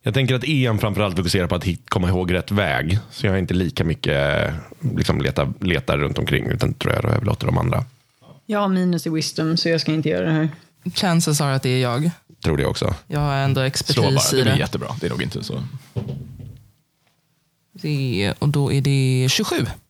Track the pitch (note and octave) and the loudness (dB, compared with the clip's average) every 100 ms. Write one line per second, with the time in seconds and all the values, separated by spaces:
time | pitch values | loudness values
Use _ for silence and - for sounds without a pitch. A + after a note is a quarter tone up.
0 | - B2 B2+ B2+ C3 D3 B2+ G#2 A2 F#2+ | 0 0 2 0 0 2 2 2 0 0
1 | G#2 F2 F2 G2 F2 F2+ F#2 E2+ - F#2+ | 0 0 0 0 2 0 -2 -4 -2 0
2 | F2 F#2 F2+ F2+ - G2+ F2+ C2 D2+ G2+ | 2 0 0 -2 0 0 2 0 0 -2
3 | - - G2+ F#2+ F2+ F2+ F2 - D#2+ D2+ | -2 -4 0 0 0 0 0 0 -2 0
4 | - C#2+ C#2+ D2 C#2+ D2+ - - C3+ D#2+ | 0 2 2 2 0 -4 -10 -6 -4 0
5 | - D2+ C#2+ C#2 C#2 - F#2+ D#2 - D2 | 0 0 0 0 -2 -2 -2 -2 0 0
6 | C#2+ C#2+ - C#2 - - - - - G1+ | 0 -2 0 0 0 -2 -2 -2 -2 0
7 | G1+ - - - - E2+ E2 - - _ | 2 0 0 -2 0 0 0 0 -4 _
8 | _ _ - - - G#3 G3+ F#3 F3+ E3+ | _ _ -20 -20 -4 -2 0 0 0 0
9 | E3+ D#3+ D3+ - D#3+ E3 E3+ E3 D#3 D#3 | -2 -2 -4 -2 -2 0 0 0 0 0
10 | D3 F2 F3+ D#3 D#3 D3+ _ _ F#3 - | 0 0 0 0 0 -4 _ _ -8 -2
11 | G3 E3 E3+ D3 D3 C3+ B2+ B2+ B2 A#2+ | 2 2 2 2 2 0 2 2 2 2
12 | D#3+ E3+ _ - - C#2+ C2+ - - - | 0 -2 _ -4 0 0 0 0 -2 -2
13 | - D3 D3 C#3 C#3 C3 C3 - - C3+ | -4 -2 0 2 2 2 0 -2 0 2
14 | C#3+ C3+ - - A#2 - - - B1+ - | 4 2 2 2 4 2 0 -4 -6 -4
15 | - B1 B1 A1+ - B1+ - - - - | -4 -2 -4 -6 -6 -6 -8 -12 -10 -8
16 | G#2 - - - - - - _ _ _ | -6 -10 -12 -14 -16 -18 -20 _ _ _
17 | _ _ _ _ _ _ _ - D#3 C#3+ | _ _ _ _ _ _ _ -8 -4 -2
18 | C3 G2 G2+ - D3 C#3+ C#3 C#3 C3+ C#3 | 0 0 -2 0 0 2 2 2 2 2
19 | C3 C3 C3 - G#3+ F4 - - | 2 2 2 0 0 -2 -2 -6